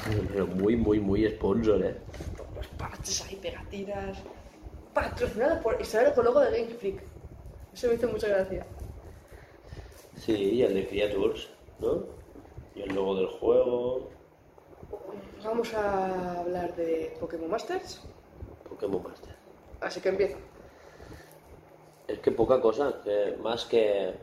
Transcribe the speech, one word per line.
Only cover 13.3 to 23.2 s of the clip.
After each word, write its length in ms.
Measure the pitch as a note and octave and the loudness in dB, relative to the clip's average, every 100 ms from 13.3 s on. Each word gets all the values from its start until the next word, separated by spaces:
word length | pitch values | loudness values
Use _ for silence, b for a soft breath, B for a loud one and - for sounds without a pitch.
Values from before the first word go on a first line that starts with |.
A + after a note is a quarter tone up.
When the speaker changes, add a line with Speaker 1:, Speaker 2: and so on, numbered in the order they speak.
| - G#2+ B2 B2 B2 B2 C3 - - - - - - - - - - - G3+ - - | 0 4 6 6 2 -2 -4 -6 -16 -20 -20 -20 -20 -20 -20 -14 -14 -12 -14 -14 -10
Speaker 2:
Vamos 300 | G#3+ A#3 A3+ | -4 -2 -2
a 680 | G#3+ G3+ F#3+ F#3+ F#3 F3+ F3 | 0 0 2 0 0 -2 -2
hablar 340 | F3 F3+ F3 F3 | -2 -2 -4 -2
de 400 | E3 D#3+ D#3+ - | 0 0 -2 -6
Pokémon 300 | E3 E3 E3 | -6 -6 -2
Masters. 520 | A3 - F#4 - - - - - - - - - | -4 -2 -6 -6 -14 -16 -20 -20 -18 -16 -16 -16
Speaker 1:
Pokémon 320 | - G2 F2+ | -6 -2 -2
Masters. 280 | - - - - - - - - | -4 -14 -18 -20 -20 -20 -20 -8
Speaker 2:
Así 180 | F3+ F3+ | -8 -2
que 100 | F#3+ | 0
empieza. 280 | F#3+ F#3+ - - - - B B B B B B B - - - - - - - | 2 0 -2 -14 -20 -20 B B B B B B B -20 -20 -20 -20 -20 -16 -8
Speaker 1:
Es 120 | G#2 | 0
que 120 | - | 2
poca 280 | A2+ A2 C3 | 4 6 6
cosa, 400 | A2+ A#2+ C#3 - | 6 4 0 0
que 320 | G#2 G#2 | 0 2